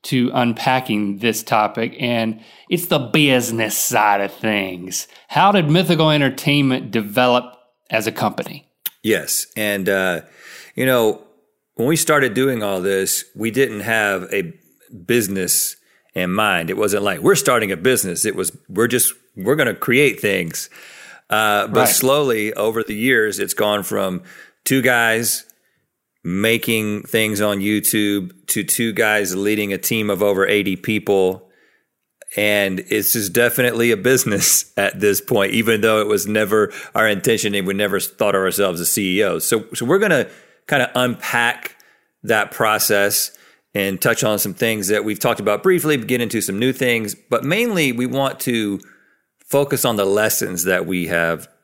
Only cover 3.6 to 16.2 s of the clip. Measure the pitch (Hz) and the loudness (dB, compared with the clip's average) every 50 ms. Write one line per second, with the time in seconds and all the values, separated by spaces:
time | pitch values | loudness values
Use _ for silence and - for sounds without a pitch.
3.6 | 110 107 104 - - - 120 110 107 104 101 101 101 98 - - - 110 107 104 | -2 -2 -2 -4 -4 0 2 4 4 4 4 2 0 -4 -6 -4 -2 0 0 0
4.6 | 95 95 92 87 90 92 90 - - _ - - _ _ - 147 180 202 202 196 | -2 -4 -8 -10 -10 -8 -8 -10 -10 _ -20 -20 _ _ 2 4 4 6 4 4
5.6 | 160 147 151 180 185 156 175 156 160 156 151 147 143 131 123 - - 143 143 147 | 4 4 4 2 4 4 2 4 4 4 4 4 2 2 0 0 0 2 2 2
6.6 | 139 135 127 131 - 120 101 117 107 101 104 127 123 123 123 123 123 - - _ | 2 2 0 -2 -4 -4 -4 -4 -4 0 0 2 4 4 4 2 0 -2 -20 _
7.6 | _ _ _ _ _ _ - 113 104 110 107 - 123 107 - - - - - - | _ _ _ _ _ _ -4 -2 -2 -2 -4 -2 -4 -2 -2 -4 -8 -8 -12 -16
8.6 | _ _ _ _ _ - _ _ - 107 107 85 73 - - - - _ - 110 | _ _ _ _ _ -12 _ _ 0 0 0 0 0 -4 -4 -4 -6 _ -6 -4
9.6 | 107 104 101 98 92 101 98 95 95 92 87 80 - - - - - - - - | -2 -2 -2 -2 0 0 0 0 0 0 -2 -4 -8 -14 -20 -20 -20 -20 -20 -20
10.6 | - - _ - 127 131 131 123 113 107 101 - - _ _ _ _ _ _ _ | -20 -14 _ -4 0 0 2 2 2 2 0 -2 -10 _ _ _ _ _ _ _
11.6 | _ _ _ - 117 135 165 160 - - 151 143 135 123 101 - 90 - 127 113 | _ _ _ -4 0 0 0 0 2 2 2 2 2 0 0 0 0 0 0 -2
12.6 | 107 101 98 92 90 98 98 95 95 - - - - _ _ 101 107 113 104 127 | -2 -4 -4 -2 0 0 0 0 0 -2 -4 -6 -6 _ _ -6 -6 -4 0 0
13.6 | 135 120 110 104 98 113 113 110 107 101 98 92 92 90 98 98 90 82 80 _ | 0 0 -2 -8 -4 -2 0 2 2 0 0 -2 -4 -4 -4 -4 -4 -4 -10 _
14.6 | _ _ _ _ _ _ 117 98 85 - 117 123 107 95 101 95 92 87 - - | _ _ _ _ _ _ -20 -18 -4 0 0 0 0 0 -4 -4 -2 -2 -2 -2
15.6 | - - - _ _ _ _ _ _ _ _ 95 | -2 -6 -8 _ _ _ _ _ _ _ _ -4